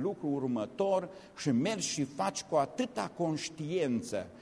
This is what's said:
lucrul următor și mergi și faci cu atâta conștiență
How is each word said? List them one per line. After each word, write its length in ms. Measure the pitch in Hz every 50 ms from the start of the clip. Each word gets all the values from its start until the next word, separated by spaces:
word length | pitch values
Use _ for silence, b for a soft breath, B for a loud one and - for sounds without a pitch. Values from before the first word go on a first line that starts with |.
lucrul 340 | 139 196 190 - - 147 139
următor 760 | 139 127 127 120 110 104 113 - - 196 196 190 190 175 - B B B B B -
și 120 | - 147
mergi 380 | 120 117 147 208 220 190 - -
și 160 | - 156 139
faci 380 | 131 - - 190 196 190 -
cu 140 | - - 165
atâta 540 | 151 139 - - - 254 247 - 220 196 165 -
conștiență 1120 | - 175 160 156 147 - - - - 151 147 175 185 160 131 120 110 - - 107 95 90 - B B